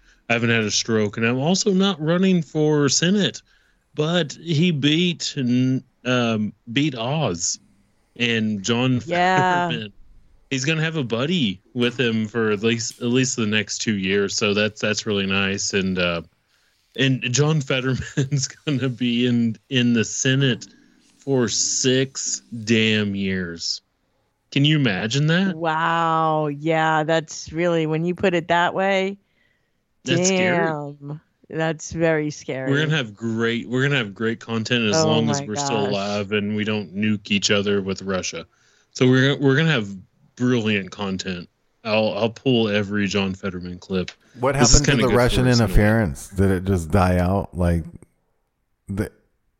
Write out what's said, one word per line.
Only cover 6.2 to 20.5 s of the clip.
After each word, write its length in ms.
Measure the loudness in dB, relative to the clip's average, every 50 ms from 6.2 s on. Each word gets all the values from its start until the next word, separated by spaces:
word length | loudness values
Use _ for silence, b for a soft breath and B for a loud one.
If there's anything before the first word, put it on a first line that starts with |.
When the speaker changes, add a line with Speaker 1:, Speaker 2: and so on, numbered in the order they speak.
| 2 2 0 0 -2 -4 -6 _ _ -6
Speaker 1:
beat 240 | -2 0 0 0 -2
Oz 640 | -4 -4 -4 -2 -2 -2 -2 -2 -4 -4 -6 -6 -8 _ _ _ _ _ _ _ _ _ _ _
and 480 | -4 -2 -2 0 0 0 -2 -2 -2 -2
John 380 | -2 0 0 2 2 0 0 -2
Speaker 2:
Yeah. 640 | -2 0 2 2 4 4 4 4 4 2 0 0 -2
Speaker 1:
Fetterman. 240 | -4 -6 -8 -10 -14 -18 -20 -20 -20 -20 -20 -20 _ _ _ -6
He's 120 | -6 -4 -2
gonna 180 | -2 0 0 -2
have 120 | -2 -2
a 80 | -2 -4
buddy 560 | -2 -2 -2 -2 0 0 0 0 0 -2 -4 _ _ -4
with 260 | -2 0 0 0 0
him 280 | 0 0 0 0 -2 -2
for 240 | -2 -2 0 0
at 100 | 0 0
least, 400 | 0 0 0 0 -2 -6 -8 -6
at 60 | -2 0
least 280 | 2 2 2 0 0
the 100 | -2 -2 0
next 320 | 0 0 -2 -2 -6 -6
two 160 | -4 -2 -2 -2
years. 380 | 0 0 0 0 0 -2 -2
So 180 | -2 -2 0 0
that's, 260 | 0 0 -2 -2 -4
that's 260 | -4 -2 -2 -2 -4
really 200 | -4 -2 -2 -2
nice. 480 | 0 0 0 0 -2 -2 -4 -4 -4 -2
And, 240 | -2 -2 -2 0 0
uh, 220 | 0 -2 -2 -4 -6 -12 _ _ _ _ _ _ _ _ _ _ _ _ -4
and 260 | -2 0 0 0 0 -2 -2 0
John 260 | 2 2 2 2 0
Fetterman's 880 | 0 -2 -4 -2 -2 -2 -2 -4 -6 -6 -4 -4 -2 -2 -2 -4 -4 -4
<laughs> 180 | -10 -8 -6
gonna 220 | -4 -2 -2 -2 -2
be 380 | -4 -2 -2 0 0 2 2 2
in, 300 | 2 2 2 0 -2 -4 _ -4
in 240 | 0 2 2 4 4
the 120 | 2 2
Senate 600 | 0 -2 -2 0 2 2 2 2 2